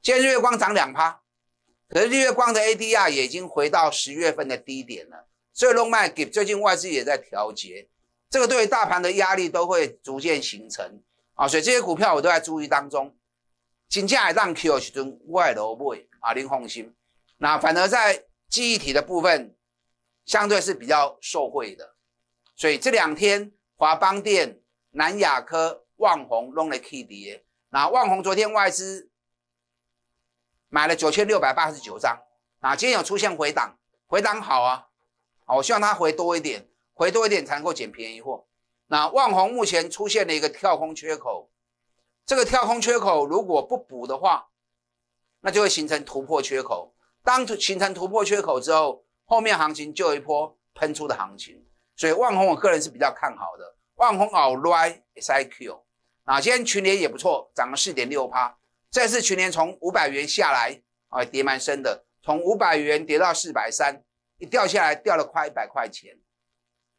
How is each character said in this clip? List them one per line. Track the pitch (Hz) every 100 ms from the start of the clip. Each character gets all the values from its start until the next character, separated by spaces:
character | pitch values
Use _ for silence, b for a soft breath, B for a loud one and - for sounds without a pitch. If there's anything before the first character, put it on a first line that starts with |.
今 | -
天 | 254
日 | 262
月 | 254
光 | 240 233
涨 | 202
两 | 202 139
趴， | 131 160 - _ _ _ _ _ _ _
可 | 165
是 | 226
日 | 262
月 | 262
光 | 247 240
的 | 220
A | 214
D | 220 220 220
R | 190
也 | 143 131
已 |
经 | 156 180
回 | - 147
到 | 170 160
十 | - -
月 | 143 165
份 | 151 139
的 | 123
低 | - 131
点 | 120 104 82
了， | 82 _ _ _
所 | - 247
以 |
long | 233 233
卖 | 226 190
给 | -
最 | 147 214 202
近 | 202
外 | 208
资 | 180 180
也 | 147
在 | 123 139
调 | - 101 107
节， | 104 92 92 104 _ _ _ _
这 | 269
个 | 247
对 | 262 214
大 | 226 202
盘 | 180
的 | 180
压 | 185 190
力 | 190 175
都 | 170 175
会 | 180 151 -
逐 | - 135
渐 | 151 147
形 | - 104 110
成 | - 90 101 _ _ _
啊， | - 139
所 | 156
以 |
这 | 156
些 | 247
股 | 185
票 | 160 208
我 | 156
都 | 160
在 | 170
注 | - 160
意 | 147
当 | 143 143
中。 | 139 139 _ _ _ _ _ _ _ _
真 | 196 196
正 | 269
会 | 202
当 | 165 202
Q | 165 165
的 | 139
时 | 127
阵， | 139 135 131 -
我 | 175 165
也 |
都 | 110 107 117
买 | 139 104 - _
啊， | 113
您 | 117 135
放 | 135 117
心。 | 117 113 _ _ _ _ _
那 | 147 156
反 | - 165
而 | 190
在 | 240 214 - - _ _
记 | - 240
忆 | 226
体 | 143
的 | 135
部 | - 180
分， | 175 160 123 _ _ _ _ _ _ _
相 | - 214 208
对 | 202
是 | 185
比 | 185 120
较 | 151 143 -
受 | - 170 139
惠 | 143 110 95
的， | - _ _ _ _ _ _ _
所 | 160
以 | 143
这 | 262
两 | 233 160
天 | 151 202 202 208 _ _ _
华 | 151
邦 | 160 190 202
电、 | 214 196 135 - _ _ _
南 | 139 156 202
亚 | 180 135
科、 | - 165 160 156 _ _
旺 | 208 165 123
宏 | 117 123
拢 | 143 160
在 | 127
起 | - 135
跌。 | 120 101 101 104 _ _ _
那 | 139 151
旺 | 240 226
宏 | 190
昨 | 185
天 | 190 214
外 | 214 196
资 | 185 185 190 - _ _ _ _ _ _ _ _ _ _ _ _ _ _ _ _
买 | 147 151
了 | 165
九 | 160
千 | 190 208
六 | 208
百 | 139
八 | 135 160
十 | 147
九 | 113 101
张， | 127 117 _ _ _ _
那 | 131
今 | 139 240
天 | 233
有 |
出 | 170 196
现 | 208 165
回 | 151
档， | 147 113 - _ _ _
回 | 185
档 | 208 208
好 | 196 131
啊， | 123 127 _ _ _ _ _ _
啊， | - 127
我 |
希 | 135
望 | 233
它 | 202
回 | 196 165
多 | 156 175 170
一 |
点， | 151 135 - _ _
回 | _ 170
多 | 208 220
一 |
点 | 202
才 | 139 147
能 |
够 | 156
捡 | 160 113
便 | - 113
宜 | 113
货。 | 117 123 _ _ _ _ _
那 | 151 151
旺 | 226 254
宏 | 190 233
目 | 247
前 | 202 180 170
出 | - 202
现 | 214 185
了 |
一 | 156
个 | 147
跳 | - 196 170
空 | 160
缺 | 156 156 151
口， | 131 95 - _ _ _ _ _ _ _
这 | - 269
个 |
跳 | 240 254
空 | 226 233
缺 | 233 240
口 | 202 165 143
如 | 175
果 | 202 156
不 | - -
补 | - 131 123
的 | 135
话， | 180 160 - _ _ _ _ _ _ _ _ _
那 | -
就 | 208
会 | 202
形 | 190 156
成 | 151
突 | 143 135
破 | 135 151
缺 | 135 135
口。 | 127 98 87 _ _ _
当 | - 254 240 208
形 | - 190
成 | 196
突 | 175 185
破 | 214
缺 | 196 202
口 | 175 131
之 | 127
后， | 160 151 - _ _
后 | _ 226
面 | 220 190
行 | 156
情 | 151 151
就 | 151 175
有 |
一 | 147
波 | 147 147 151 _ _
喷 | - 156
出 | 151 151
的 | 120
行 | 95 98
情， | - - _ _ _ -
所 | 160
以 |
旺 | 170 247 196
宏 | 190
我 |
个 | 156 202
人 | 165
是 | 156
比 | 120
较 | 139
看 | - 143 110
好 | 85 82
的。 | 87 _ _ _
旺 | 233 196
宏 | 208
后 | 196 139 131
来 | 156 170 165 170 _ -
S | -
I | 139
Q， | 135 - 117 82 _ _ _ _
啊， | - 135
今 | 139
天 | 247
群 | 233 202
联 | 190 196
也 | 156
不 | 135
错， | 185 147 -
涨 | - 123
了 | 135
四 | 196
点 | 147 123
六 | 143 127
趴。 | 127 123 - _ _ _
这 | - 233
次 | 240
群 | - 185
联 | 185
从 | 170 165 -
五 | 170
百 | 185 147
元 | 139 147
下 | - 170
来， | 135 120 143 _ _ _
啊， | 127
跌 | 123 135
蛮 | 135 131
深 | 139 139
的， | 127 104 _ _
从 | - 156
五 | 175
百 | 208 190 156
元 | 147 151
跌 | 160 151
到 | 175
四 | 160 170
百 | 123 110
三， | - 147 139 _ _ _ _
一 | 175
掉 | 247
下 | 190 190
来 | 165
掉 | 151 - 165
了 |
快 | 147 - 151
一 |
百 | - 107
块 | 135 117
钱， | - 98 - _ _ _ _ _ _ _